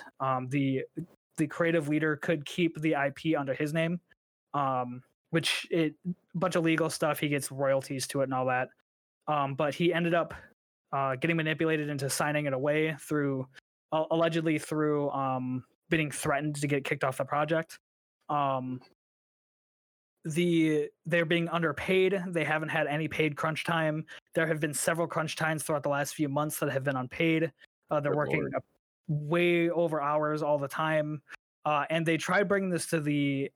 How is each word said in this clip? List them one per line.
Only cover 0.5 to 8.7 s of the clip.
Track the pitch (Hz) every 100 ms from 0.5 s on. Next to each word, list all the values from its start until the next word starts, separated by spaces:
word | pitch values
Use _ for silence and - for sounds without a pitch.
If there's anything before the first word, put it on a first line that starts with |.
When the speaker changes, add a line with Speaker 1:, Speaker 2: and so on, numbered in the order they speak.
| 143 135 131 - - 170 _ _ -
Speaker 1:
the | 151
creative | - 165 165 147
leader | 151 156 147
could | - 156 139
keep | - 165 160
the | 156 147
I | 139 -
P | 160 151
under | 139
his | 127 151
name, | 165 165 175 - _ _ _ _
um, | 147 135 127 123 123 - _ _
which | 165 - - -
it, | 170 156 - 175
a | - _ 170
bunch | 185 175
of |
legal | 165 160 160
stuff, | - 160 147
he | 147
gets | 143 -
royalties | 135 135 135 - 135 -
to | 143
it | 135
and |
all | 131 127
that. | 127 131